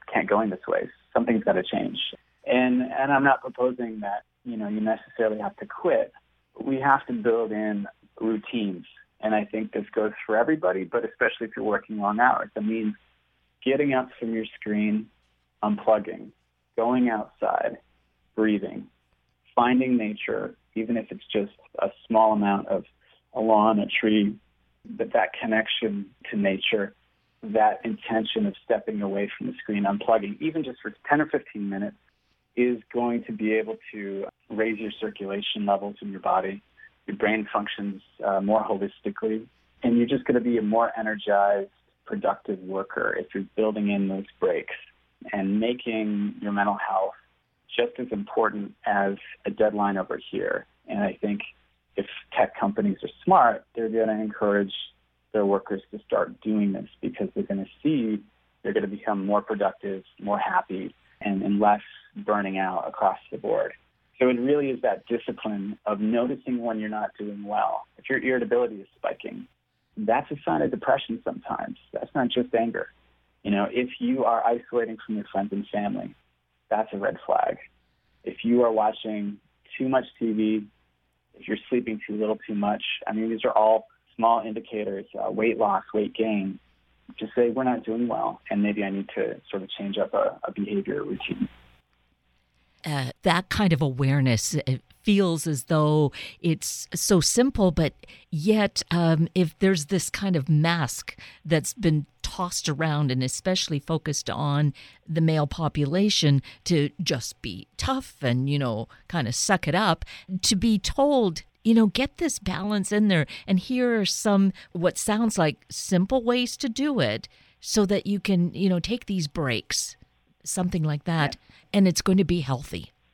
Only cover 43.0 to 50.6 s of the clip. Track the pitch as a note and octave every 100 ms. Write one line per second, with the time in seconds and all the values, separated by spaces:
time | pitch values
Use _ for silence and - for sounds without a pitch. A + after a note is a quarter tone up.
43 | - - - G2+ F#2+ - A2 G#2+ G2+ G2+
44 | G2 F#2+ G2+ _ F2+ E2 - - - _
45 | _ _ - G#2 G2 G#2+ A2+ B2 A#2+ A2
46 | G#2+ G2+ G#2 - G#2 G2+ G2+ G2+ G2 F#2+
47 | G2 - _ _ _ _ - - A#2+ -
48 | B2+ G#2+ G2+ - A2 G#2 G2+ - - G2+
49 | G2 G2 - - G#2 G#2 G#2+ G#2 G2+ G2
50 | - D#2+ - - F#2 -